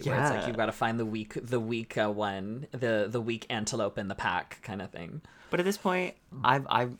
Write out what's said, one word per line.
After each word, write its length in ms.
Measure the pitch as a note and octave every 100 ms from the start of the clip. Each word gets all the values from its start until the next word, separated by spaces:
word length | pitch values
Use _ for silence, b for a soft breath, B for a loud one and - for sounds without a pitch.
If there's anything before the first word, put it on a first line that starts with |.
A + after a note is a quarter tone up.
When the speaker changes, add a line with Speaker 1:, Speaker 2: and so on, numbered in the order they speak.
Speaker 1:
where 160 | C#3 C3
it's 100 | C#3+
like, 120 | A2+
Speaker 2:
Yeah. 60 | F#2
Speaker 1:
you've 100 | A2+
gotta 140 | A2
find 260 | - A#2 A#2
the 60 | A2+
weak, 280 | A2 G#2+
the 260 | - A#2+ B2
weak, 380 | A2 A#2 A#2 -
uh, 120 | G#2+
one, 560 | G#2 G#2 G2 G2 A2+ D3
the, 360 | B2+ A#2+ A2 G2+
the 100 | A#2+
weak 240 | A2+ A2+ -
antelope 480 | A#2 G#2+ A#2+ G2+ G#2
in 100 | G2
the 60 | G2
pack 440 | - F2+ - -
kind 200 | - G2
of 100 | G2
thing. 300 | - E2+ D3+ b b b
Speaker 2:
But 100 | E3+
at 60 | F3+
this 120 | G3+
point, 360 | G3 F3+ F3+ - _ C3
I've, 240 | B2+ C3+ C3+
I've, 260 | A#2 B2 B2